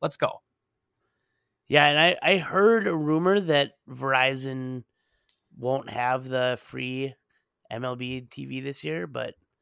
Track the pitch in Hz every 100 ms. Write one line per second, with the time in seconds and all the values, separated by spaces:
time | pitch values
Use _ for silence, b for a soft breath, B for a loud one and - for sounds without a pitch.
0 | 151 - 131 - _ _ _ _ _ _
1 | _ _ _ _ _ _ - 143 147 147
2 | 165 - 156 190 147 170 208 233 202 165
3 | 151 156 180 202 175 143 139 _ - 127
4 | 135 131 131 131 135 131 127 127 - _
5 | _ _ _ _ _ - 123 135 117 -
6 | 123 131 131 131 127 127 - 127 127 131
7 | 135 127 _ _ _ _ - 113 127 123
8 | 127 131 127 - 135 131 135 139 151 160
9 | 175 123 117 - _ _